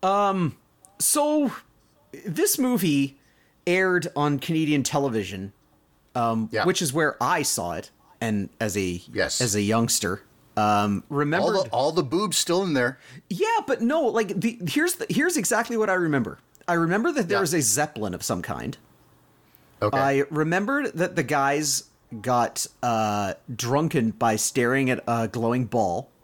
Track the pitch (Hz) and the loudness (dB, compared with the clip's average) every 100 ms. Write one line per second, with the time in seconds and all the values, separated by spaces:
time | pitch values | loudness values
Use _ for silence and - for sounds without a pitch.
0 | 190 202 202 196 165 - _ _ - _ | 2 2 2 2 -2 -4 _ _ -20 _
1 | - 302 294 302 277 - - _ _ _ | 0 2 2 2 0 -4 -18 _ _ _
2 | _ - 214 160 392 - 254 240 170 143 | _ -14 -8 0 0 2 2 2 2 2
3 | 139 - _ _ _ _ - 180 190 180 | 0 -4 _ _ _ _ -2 2 2 2
4 | 175 - 147 143 - 160 156 147 127 151 | 0 -2 0 0 0 0 2 2 2 0
5 | 139 110 95 95 98 - _ _ _ _ | 0 -2 -4 -8 -10 -14 _ _ _ _
6 | _ - 117 113 110 107 170 185 165 135 | _ -2 0 0 -2 0 0 0 0 0
7 | 156 - 123 175 147 - 87 82 - _ | 0 0 0 0 0 -2 -4 -6 -10 _
8 | _ _ 113 107 98 _ 110 98 92 87 | _ _ -2 -2 -4 _ -4 -2 -2 -4
9 | - 104 82 - 123 104 101 113 117 - | -8 -4 -2 0 0 0 2 2 2 0
10 | 95 95 - _ _ - 104 104 104 101 | -2 -4 -10 _ _ 0 2 4 2 0
11 | - 139 147 160 - 196 117 117 139 165 | -2 -2 0 0 2 0 0 0 0 0
12 | 143 165 208 - - 175 190 143 123 131 | 0 0 0 -2 0 0 2 2 0 -2
13 | - 143 _ 190 427 453 370 233 233 311 | -16 -20 _ -2 0 0 0 0 2 2
14 | 262 226 214 196 226 226 175 294 339 - | 2 0 0 0 -2 -2 -4 0 0 -2
15 | - 170 320 320 190 220 226 233 214 185 | -2 0 2 2 0 0 0 0 0 2
16 | 170 143 104 - _ - - 170 165 190 | 2 0 0 -6 _ -18 -2 0 2 2
17 | 240 302 180 202 185 165 127 - 151 - | 0 0 0 0 2 2 2 0 -2 -2
18 | 104 87 - 95 - 69 57 - _ _ | -6 -4 -4 -4 -4 -6 -6 -10 _ _
19 | _ _ _ _ _ _ _ _ 104 135 | _ _ _ _ _ _ _ _ -2 2
20 | 139 139 143 151 156 175 208 277 277 160 | 2 2 0 0 0 0 0 -2 -2 -2
21 | 175 - 131 147 139 143 151 - - _ | -2 -2 -2 0 2 0 0 -4 -6 _
22 | _ 113 104 123 113 - - _ 123 113 | _ -10 0 2 2 -2 -10 _ -2 0
23 | 107 104 101 - - 117 117 135 160 156 | 0 0 -2 -6 -12 -8 -2 0 0 0
24 | 113 104 117 110 - - 120 131 135 127 | -2 0 0 2 0 0 2 2 0 -2
25 | - 117 113 120 117 123 120 120 101 85 | -2 -2 -2 -2 0 0 0 0 0 -2
26 | 123 _ | -8 _